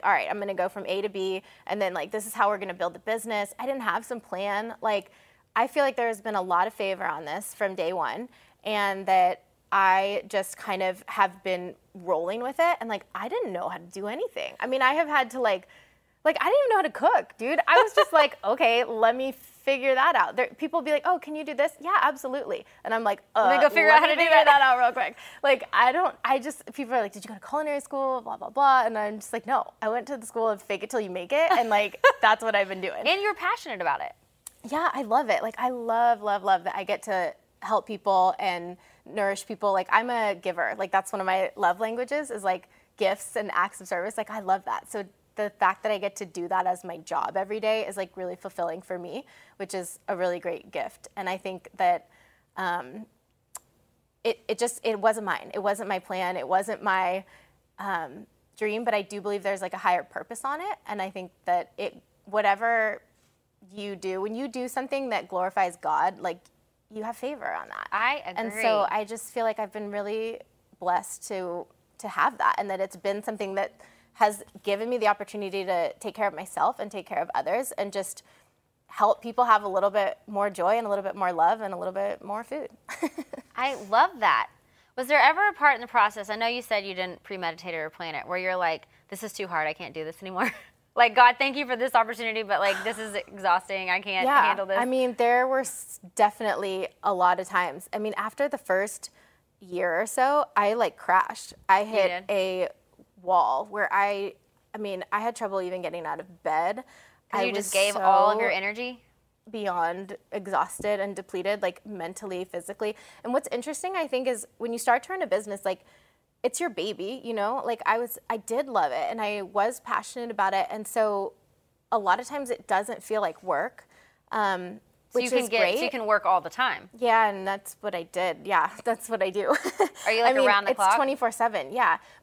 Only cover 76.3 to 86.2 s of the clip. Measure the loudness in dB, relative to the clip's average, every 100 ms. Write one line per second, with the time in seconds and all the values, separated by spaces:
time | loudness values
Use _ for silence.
76.3 | -4 -8 0 0 0 -10 -10 -6 -6 -4
77.3 | -4 -2 -2 -4 -6 -6 -4 -8 -12 _
78.3 | _ _ _ _ _ _ 0 2 2 -2
79.3 | 0 6 6 4 2 2 2 0 -4 -6
80.3 | -2 -2 0 2 2 0 -2 -2 -2 -2
81.3 | 4 2 2 -4 -6 -6 -4 -4 -6 -8
82.3 | -10 -8 -10 -10 -16 -16 -6 -6 -6 -14
83.3 | -16 _ -4 -4 -4 2 4 4 4 4
84.3 | 4 0 _ _ _ _ -8 2 6 6
85.3 | 6 2 4 2 2 0 2 2 0